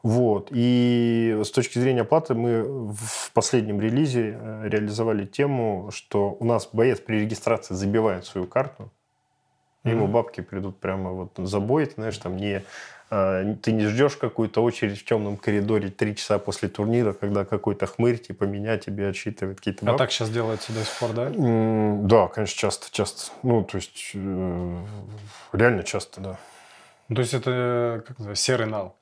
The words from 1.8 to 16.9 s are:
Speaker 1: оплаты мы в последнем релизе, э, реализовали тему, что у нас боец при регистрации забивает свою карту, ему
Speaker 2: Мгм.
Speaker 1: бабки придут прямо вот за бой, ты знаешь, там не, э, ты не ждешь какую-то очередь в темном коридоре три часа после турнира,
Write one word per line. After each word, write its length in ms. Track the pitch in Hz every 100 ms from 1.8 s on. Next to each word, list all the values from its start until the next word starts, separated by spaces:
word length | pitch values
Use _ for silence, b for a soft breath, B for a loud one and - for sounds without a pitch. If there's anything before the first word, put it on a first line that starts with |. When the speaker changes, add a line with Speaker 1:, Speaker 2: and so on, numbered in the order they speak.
| 127 123
Speaker 1:
оплаты 320 | 113 160 -
мы 300 | 117 120 113 113 135 110
в 380 | 104 113 - -
последнем 480 | - - 127 107 104
релизе, 560 | 110 123 151 123 110 110
э, 280 | 113 107 107
реализовали 560 | 107 104 104 113 107 98
тему, 640 | - 143 135 113 98 101
что 460 | - _ 104 101 -
у 60 | 117
нас 240 | 113 -
боец 300 | 110 127 110
при 180 | - 110
регистрации 540 | 107 110 - 110 -
забивает 520 | 92 101 110 110 92 -
свою 220 | 98 90
карту, 420 | 127 139 - 101 _ _ _ _ _ _ _ _ _
ему 200 | 123 113 101
Speaker 2:
Мгм. 60 |
Speaker 1:
бабки 280 | 117 113 -
придут 380 | 85 98 95 95
прямо 320 | 92 95 92
вот 200 | 92 90 -
за 220 | 95 101
бой, 260 | 104 147 147
ты 100 | -
знаешь, 220 | 110 104
там 200 | - 92
не, 260 | 104 98 - B B B -
э, 440 | 107 95 95 98 107
ты 120 | -
не 140 | 110 104
ждешь 280 | 113 143 -
какую-то 480 | 120 - 110 -
очередь 360 | 117 117 107 101
в 40 |
темном 320 | - 113 104 101
коридоре 540 | - 104 101 107 95
три 260 | - 117 104
часа 240 | - 104
после 300 | - - 98
турнира, 420 | - 104